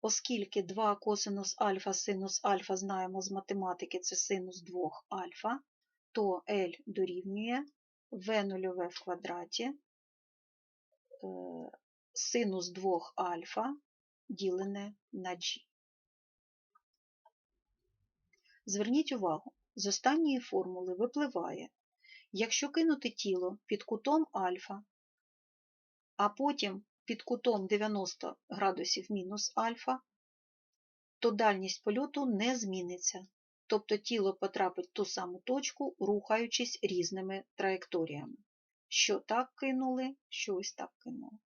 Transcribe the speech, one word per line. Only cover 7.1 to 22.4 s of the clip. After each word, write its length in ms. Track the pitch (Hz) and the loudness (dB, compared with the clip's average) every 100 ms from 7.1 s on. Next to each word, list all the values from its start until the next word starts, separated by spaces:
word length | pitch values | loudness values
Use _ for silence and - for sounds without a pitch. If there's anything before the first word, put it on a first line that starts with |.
| 180 190 196 226 254 285 _ _ _ _ | 0 -4 -4 -2 -2 -4 _ _ _ _
В 340 | 214 190 220 | -8 0 2
нульове 420 | 196 190 185 180 175 | 2 0 -2 -2 -4
в 140 | - | -4
квадраті, 600 | - 175 - 175 175 - | -6 -6 -4 -8 -6 -4
е, 100 | 240 285 _ _ _ _ _ _ _ _ _ _ _ _ _ - 190 185 180 247 247 - _ _ _ | -4 -6 _ _ _ _ _ _ _ _ _ _ _ _ _ -12 -10 -8 -10 -10 -12 -16 _ _ _
синус 580 | - - 240 220 185 180 | -8 -2 0 2 0 -4
двох 420 | 180 190 175 - - | -2 0 0 -2 -4
альфа 600 | 185 170 165 - 240 294 _ _ _ _ _ | -2 -2 -4 -4 -4 -6 _ _ _ _ _
ділене 680 | 190 196 180 196 202 202 208 _ | -2 0 0 -2 -4 -8 -12 _
на 180 | 196 185 | -8 -6
g. 260 | 175 - - _ _ _ _ _ _ _ _ _ _ _ _ _ _ _ _ _ _ _ _ _ _ _ _ _ _ _ _ _ _ - | -4 -4 -6 _ _ _ _ _ _ _ _ _ _ _ _ _ _ _ _ _ _ _ _ _ _ _ _ _ _ _ _ _ _ -4
Зверніть 460 | 196 208 269 311 | 0 4 4 4
увагу, 400 | 254 185 156 - _ _ - | 2 2 0 -4 _ _ -4
з 100 | 196 | -2
останньої 540 | 190 254 302 320 262 | 2 4 6 4 2
формули 540 | 240 190 180 185 185 | 2 0 0 -4 -4
випливає, 760 | 180 240 285 294 190 175 147 160 _ _ _ - - - | 0 0 2 0 0 -4 -6 -10 _ _ _ -20 -20 -10
якщо 360 | 190 | -2